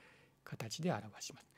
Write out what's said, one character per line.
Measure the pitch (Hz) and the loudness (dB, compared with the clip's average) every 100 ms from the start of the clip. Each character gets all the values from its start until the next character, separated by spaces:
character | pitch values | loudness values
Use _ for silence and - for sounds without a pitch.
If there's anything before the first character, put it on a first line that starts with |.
| - - - - | -20 -20 -20 -16
形 | - - 113 - | -6 -2 0 4
で | 175 | 4
表 | 110 107 - | 4 0 -6
し | - | -8
ま | - | -8
す。 | - | -14